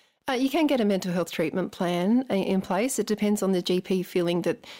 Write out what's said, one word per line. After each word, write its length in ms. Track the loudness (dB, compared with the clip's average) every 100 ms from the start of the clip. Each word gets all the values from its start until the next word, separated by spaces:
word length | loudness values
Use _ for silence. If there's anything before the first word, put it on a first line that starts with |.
| _ _ -4
Uh, 40 |
you 140 | -2 0
can 200 | 2 2
get 120 | 4
a 60 | 2
mental 260 | 2 0
health 200 | -2 -2
treatment 400 | -2 -2 -2 -4
plan 520 | -2 -2 0 2 2 2
i-, 60 | 0
in 260 | 0 0
place. 380 | 0 0 0 -2
It 80 | -2
depends 340 | 0 0 0
on 100 | 2
the 120 | 0
G 180 | 2 0
P 220 | 0 -2
feeling 400 | -2 0 0 0
that 240 | 0 -2 -8 -20